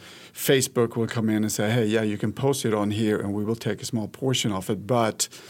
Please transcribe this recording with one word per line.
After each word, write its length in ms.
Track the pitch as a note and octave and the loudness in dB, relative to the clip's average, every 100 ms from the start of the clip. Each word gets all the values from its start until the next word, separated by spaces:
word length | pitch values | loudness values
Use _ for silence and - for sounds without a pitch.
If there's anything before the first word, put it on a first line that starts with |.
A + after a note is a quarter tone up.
| - - - | -14 -20 -18
Facebook 600 | - - C#3 B2 B2 A#2 A#2 | -4 2 4 4 0 0 0
will 120 | A2 | -2
come 220 | A#2 A2 | 0 2
in 140 | G#2+ | 2
and 80 | G#2+ | 0
say, 200 | G#2 G#2+ | 0 2
"Hey, 140 | A#2+ G#2+ | 2 4
yeah, 180 | A2 | 2
you 140 | A2 G#2 | 0 -2
can 140 | A2+ | -4
post 320 | - C3+ C3+ A#2 | 0 0 0 0
it 80 | |
on 180 | G#2 G2+ | 0 0
here 260 | G#2+ G#2+ G#2 | 0 2 2
and 160 | G2+ | 0
we 100 | G2+ | -2
will 120 | G#2 A2+ | -2 -2
take 260 | A2+ G2+ | -2 -4
a 40 | - | -4
small 220 | A2+ G2+ | -4 -4
portion 440 | - C3 B2+ A#2 | -4 -2 0 0
of 160 | F#2+ F#2 | -2 -2
it, 180 | G2+ G2+ | -4 0
but, 400 | B2 A2 - - - - | 2 2 0 -6 -8 -20